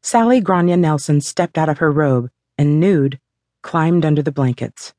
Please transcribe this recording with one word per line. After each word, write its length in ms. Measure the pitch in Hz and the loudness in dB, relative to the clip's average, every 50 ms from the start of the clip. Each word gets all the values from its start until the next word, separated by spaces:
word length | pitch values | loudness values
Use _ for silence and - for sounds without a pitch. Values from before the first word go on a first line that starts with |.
| - | -10
Sally 380 | - - 233 226 233 254 262 | 0 0 2 2 4 2 2
Grania 360 | 196 180 190 175 175 175 175 180 | 2 2 0 2 2 2 2 2
Nelson 440 | 175 156 156 147 - - 151 147 | 2 2 0 -2 0 0 0 0
stepped 380 | 139 - - - 175 170 _ 165 | 0 -2 -4 -4 -4 -2 _ -2
out 100 | 160 156 | -2 -2
of 80 | 151 - | -2 0
her 140 | 170 156 | 0 0
robe 400 | 147 147 151 143 131 123 120 123 _ _ _ _ _ - | 0 0 0 0 0 0 -2 -6 _ _ _ _ _ -2
and, 220 | 143 147 147 151 | 0 2 2 2
nude, 400 | 165 196 196 156 135 139 135 135 _ _ _ _ _ _ _ _ | 2 2 2 2 0 -2 -4 -8 _ _ _ _ _ _ _ _
climbed 420 | - - - 165 160 165 175 175 156 | -18 -6 -4 -2 0 2 0 0 0
under 200 | 156 151 147 147 | 0 0 0 -2
the 80 | 151 | -4
blankets. 640 | 139 143 135 127 120 - 123 110 - - - - _ | -2 -2 -2 -2 -2 -4 -8 -12 -12 -16 -20 -20 _